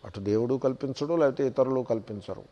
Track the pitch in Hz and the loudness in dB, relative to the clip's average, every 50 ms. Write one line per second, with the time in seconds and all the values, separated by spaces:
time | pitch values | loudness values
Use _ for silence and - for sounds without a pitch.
0 | - 107 - 110 98 101 104 110 117 120 131 131 131 135 131 - 143 135 135 - | -18 -14 -10 -6 0 2 2 2 2 2 0 2 2 0 0 0 -4 -6 -4 -4
1 | 143 147 170 170 156 139 127 - 143 131 123 139 131 127 131 127 123 - 117 117 | -2 -2 2 4 4 2 4 2 0 0 2 2 2 2 2 0 0 0 -2 -2
2 | - - 107 104 - - 95 - - - | -2 -6 -10 -10 -8 -10 -10 -10 -12 -18